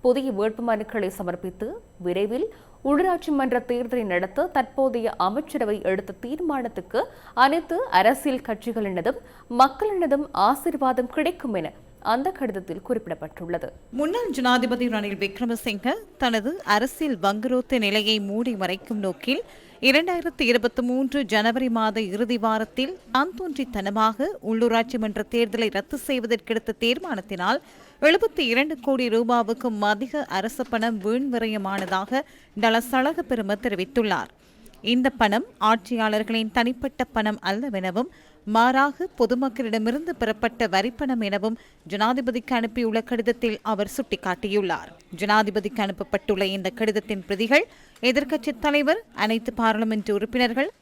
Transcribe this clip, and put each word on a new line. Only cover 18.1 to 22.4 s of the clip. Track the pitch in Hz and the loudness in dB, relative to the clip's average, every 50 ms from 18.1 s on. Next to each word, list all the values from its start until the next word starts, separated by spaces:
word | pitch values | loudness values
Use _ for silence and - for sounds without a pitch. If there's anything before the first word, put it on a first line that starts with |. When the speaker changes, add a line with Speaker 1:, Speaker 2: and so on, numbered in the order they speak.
| 220 214 202 196 | 0 0 0 -2
Speaker 2:
மூடி | 202 220 240 254 233 190 190 | -2 -2 -2 -2 -2 -2 -2
மறைக்கும் | 170 185 190 - - 233 208 202 | -2 -4 -6 -6 -6 -6 -2 -2
நோக்கில் | 190 175 - - - 269 349 480 - - - - - - - - | -4 -4 -4 -2 -2 -2 -2 -2 -10 -16 -20 -20 -20 -14 0 2
இரண்டாயிரத்து | 262 262 294 330 359 359 339 330 339 - - 285 233 | 4 4 4 4 2 -2 -2 -2 -4 -2 0 2 2
இருபத்தி | 240 240 214 240 - - 240 247 | 2 2 2 0 -2 0 -2 0
மூன்று | 247 262 269 254 - 285 269 185 | 0 0 0 0 0 -2 -2 2
ஜனவரி | 214 214 208 233 226 262 262 254 226 | 0 2 2 2 2 2 0 0 0
மாத | 226 220 220 202 226 220 185 185 | 2 0 0 0 -2 -4 -2 -2
இறுதி | 208 240 214 247 233 | -2 -2 0 0 0